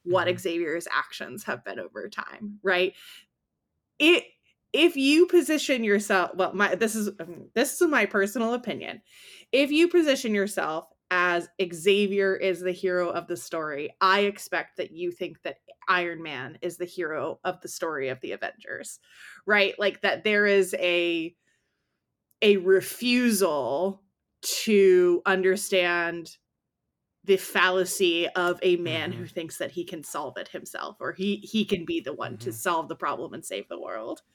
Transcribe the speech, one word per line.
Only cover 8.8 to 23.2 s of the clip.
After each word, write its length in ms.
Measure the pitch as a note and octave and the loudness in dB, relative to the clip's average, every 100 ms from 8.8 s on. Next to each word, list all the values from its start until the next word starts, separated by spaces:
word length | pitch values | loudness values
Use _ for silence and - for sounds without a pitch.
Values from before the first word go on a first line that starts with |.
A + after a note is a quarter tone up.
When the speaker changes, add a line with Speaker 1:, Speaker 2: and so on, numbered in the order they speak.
| - - _ - - - - | -8 -14 _ -20 -20 -20 0
Speaker 1:
If 180 | C4 C#4 | 2 4
you 160 | D4 E4+ | 4 4
position 460 | F4 D4+ C4 A#3+ | 4 4 2 2
yourself 540 | G#3 G3 F#3+ D#3 D#3+ - _ - | 0 0 -2 -4 -4 -8 _ -2
as 380 | F3+ F3+ F3 E3+ - F3+ | 2 2 2 -2 -4 -4
Xavier 640 | E3 F3+ G3+ G3+ G3 G3 F#3+ | 0 2 4 4 2 0 0
is 240 | F#3+ F3 | 0 -2
the 140 | F3+ | -4
hero 360 | F3+ F#3+ F3+ F3 | -4 -2 0 -2
of 180 | E3+ E3 | -4 -6
the 100 | F3 | -10
story, 580 | - E3 D3+ C#3+ D3 - | -8 -6 -6 -6 -8 0
I 200 | F#3+ G3 | 2 4
expect 540 | G3+ G3+ - E3+ - - | 2 -2 -6 -6 -6 -8
that 140 | D3 | -10
you 200 | D#3+ F3 | -8 -10
think 300 | F3 F3 D#3 | -8 -12 -10
that 160 | E3 - _ - - | -14 -14 _ -12 -2
Iron 340 | F3+ F3 E3 | 0 -2 -6
Man 360 | D#3+ C3+ B2+ - | -10 -10 -10 -8
is 140 | F3 E3+ | -8 -8
the 80 | F3 | -10
hero 540 | - D#3+ D#3 C#3+ - F#3 | -6 -6 -4 -6 -6 -8
of 160 | F3+ | -8
the 80 | - | -10
story 400 | - E3+ D3+ C3 | -8 -6 -4 -6
of 100 | B2+ | -6
the 140 | - | -10
Avengers, 640 | G2 - - - - - - _ - - - - | -8 -10 -10 -14 -14 -14 -18 _ -20 -20 -12 0
right? 280 | G#3 G3 - | 2 2 2
Like, 220 | G3+ - | -2 0
that 240 | G3+ A#2+ A3 | -2 0 0
there 200 | G#3 G#3 | 2 4
is 300 | G3+ F#3 F#3 | 4 2 0
a, 560 | F3 F3 E3+ E3+ E3 _ _ _ _ _ _ _ _ _ _ - | 0 2 0 -2 -4 _ _ _ _ _ _ _ _ _ _ 0
a 160 | A3 G3+ | 4 4
refusal 1400 | F3+ F#3+ F3+ - B3 B3 | 6 4 2 -4 2 4